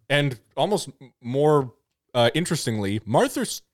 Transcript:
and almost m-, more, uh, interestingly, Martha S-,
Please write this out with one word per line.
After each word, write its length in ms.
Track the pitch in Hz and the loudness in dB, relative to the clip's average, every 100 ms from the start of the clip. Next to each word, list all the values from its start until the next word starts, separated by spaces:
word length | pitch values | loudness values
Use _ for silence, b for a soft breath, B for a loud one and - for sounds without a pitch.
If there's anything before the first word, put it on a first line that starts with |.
| - | -2
and 300 | 143 143 120 _ - | 0 0 -4 _ -4
almost 320 | 170 208 - - | -2 -2 -6 -16
m-, 120 | 131 _ | -20 _
more, 540 | 117 135 151 151 127 - _ _ _ | -4 2 4 4 2 -8 _ _ _
uh, 160 | 123 117 | 2 2
interestingly, 680 | 151 175 156 - 110 98 104 | 2 -2 -2 -2 -2 -2 -4
Martha 360 | - 135 294 294 | 0 0 0 -2
S-, 200 | 220 - _ | -6 -8 _